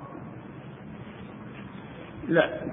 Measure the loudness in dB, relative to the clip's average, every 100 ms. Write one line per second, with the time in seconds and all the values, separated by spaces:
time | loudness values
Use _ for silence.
0 | -8 -8 -8 -10 -10 -10 -10 -10 -10 -10
1 | -10 -10 -10 -10 -10 -10 -10 -10 -10 -10
2 | -10 -4 6 8 8 6 -2